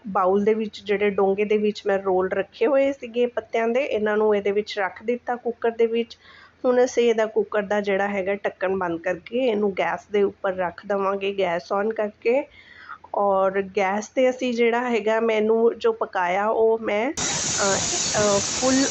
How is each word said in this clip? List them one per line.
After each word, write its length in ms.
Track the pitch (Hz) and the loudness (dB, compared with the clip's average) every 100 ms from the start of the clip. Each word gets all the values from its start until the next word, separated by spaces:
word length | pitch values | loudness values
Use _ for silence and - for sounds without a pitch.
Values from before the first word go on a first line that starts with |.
| 226 | -4
ਬਾਊਲ 360 | 196 185 202 | 0 2 2
ਦੇ 100 | 208 | 2
ਵਿੱਚ, 280 | 220 214 - 196 | 0 -2 -6 -4
ਜਿਹੜੇ 240 | 196 208 | 0 0
ਡੋਂਗੇ 360 | 196 196 196 208 | 2 2 2 0
ਦੇ 120 | 214 | 0
ਵਿੱਚ 260 | 214 208 208 | 0 -2 -2
ਮੈਂ 140 | 196 | 0
ਰੋਲ 300 | 196 185 185 | 2 0 0
ਰੱਖੇ 360 | 196 180 - 226 | -2 -4 -2 2
ਹੋਏ 260 | 269 277 | 4 2
ਸੀਗੇ 340 | 277 240 233 240 | -2 -6 -2 -2
ਪੱਤਿਆਂ 420 | 220 214 226 226 | -2 -4 -2 0
ਦੇ, 140 | 240 | 0
ਇਹਨਾਂ 360 | 294 214 214 208 | 0 -2 0 2
ਨੂੰ 180 | 214 208 | 2 2
ਇਹਦੇ 160 | 202 | 0
ਵਿੱਚ 280 | 202 208 208 | -2 -2 -4
ਰੱਖ 240 | 185 - | -4 -4
ਦਿੱਤਾ 320 | 220 240 - 240 | -6 -4 -4 -6
ਕੁੱਕਰ 360 | 240 226 233 | -6 -2 -2
ਦੇ 140 | 226 233 | 0 0
ਵਿੱਚ। 320 | 233 226 - - - - _ 254 | 0 -4 -8 -20 -20 -20 _ 0
ਹੁਣ 180 | 247 | 2
ਅਸੀਂ 260 | 262 254 233 | 2 2 2
ਇਹਦਾ 160 | 220 214 | 2 0
ਕੁੱਕਰ 360 | 220 202 214 | 0 -2 -2
ਦਾ 200 | 196 208 | -2 -2
ਜਿਹੜਾ 260 | 202 196 202 | 0 0 0
ਹੈਗਾ 280 | 202 185 202 | -2 -2 -2
ਢੱਕਣ 420 | 196 - 185 190 | -4 -4 -2 -2
ਬੰਦ 240 | 175 165 | -2 -4
ਕਰਕੇ 360 | 185 175 - 233 | -4 -6 -4 -2
ਇਹਨੂੰ 340 | 262 208 208 | 0 2 0
ਗੈਸ 360 | 185 170 175 - | 0 -2 -4 -2
ਦੇ 120 | 208 | 0
ਉੱਪਰ 320 | 196 - 196 185 | 0 0 -4 -2
ਰੱਖ 300 | 175 175 196 | -4 -6 -6
ਦੇਵਾਂਗੇ, 500 | 202 196 196 196 196 | -2 -2 -2 -4 -2
ਗੈਸ 240 | 175 170 - | -2 -2 -2
on 180 | 202 214 | -2 -2
ਕਰਕੇ। 520 | 220 208 - 226 262 294 - - - - - - - | -2 -6 -4 0 0 -2 -12 -20 -20 -18 -18 -8 -2
ਔਰ 460 | 202 190 190 196 | 2 2 2 0
ਗੈਸ 460 | 196 190 190 202 214 | -4 -2 0 -2 -4
'ਤੇ 220 | - 254 | 0 2
ਅਸੀਂ 240 | 247 254 | 2 -2
ਜਿਹੜਾ 360 | 233 233 233 247 | 2 2 2 0
ਹੈਗਾ, 300 | 233 208 220 | 0 0 0
ਮੈਨੂੰ 580 | 226 220 214 226 226 220 | 2 2 2 4 2 2
ਜੋ 160 | 233 | 0
ਪਕਾਇਆ 540 | 220 214 196 175 190 208 | 0 -2 -2 0 0 0
ਉਹ 320 | 220 226 226 | 2 2 2
ਮੈਂ, 320 | 220 208 254 | 0 -2 -2
ਅ, 640 | 339 - - - - 202 190 - - - 220 | -2 -4 -4 -4 0 0 0 -2 -4 -2 0
ਅ, 200 | 208 202 | 2 2
ਫੁੱਲ 460 | 196 - 254 262 269 | 0 -2 2 2 2